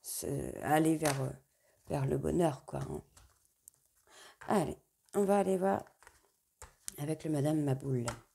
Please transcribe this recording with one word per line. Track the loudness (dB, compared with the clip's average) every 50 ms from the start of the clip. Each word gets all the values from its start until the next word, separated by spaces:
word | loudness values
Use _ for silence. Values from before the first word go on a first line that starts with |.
| _
se, | -10 -10 -6 -6 -4 -4 -4 -6 -6 -8 -6
aller | -2 2 2 4 4 4 4
vers, | 4 2 0 0 0 -2
euh, | -4 -6 -10 _ _ _ _ _ _ _ _ _ -6
vers | -2 -2 0
le | 0 0 0
bonheur, | 0 0 2 4 2 2 0 -2 -12
quoi, | -10 -8 -8
hein. | -6 -6 -8 -10 -10 _ _ -20 -20 -20 _ _ _ _ _ _ _ -20 _ _ _ _ _ _ _ _ -20 -20 -20 -20 -20 _ -4
Allez, | 0 2 2 2 0 -4 -10 _ _ _ _ _ _ 0
on | 0 4
va | 4 4 4
aller | 4 2 2
voir | 2 2 2 0 0 -4 -10 _ _ -20 -20 _ _ _ _ _ _ _ _ _ _ -20 -20 _ _ _ -14 -8 -6
avec | -4 -4 -4 -4 -2
le | -2
Madame | 0 2 2 2 2 2 2
Maboule. | 2 0 0 0 -2 -2 -2 -2 -4 -8 -10 -16 _ _